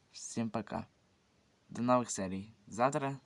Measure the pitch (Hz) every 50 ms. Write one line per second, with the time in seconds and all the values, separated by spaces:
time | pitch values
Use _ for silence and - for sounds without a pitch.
0 | _ _ - - - - - - 117 113 - 117 107 - - 92 101 - _ _
1 | _ _ _ _ _ _ _ _ _ _ _ _ _ - - 107 117 123 127 123
2 | 120 - - - 98 92 92 98 101 110 - - - - 95 101 120 135 160 160
3 | 139 139 139 131 -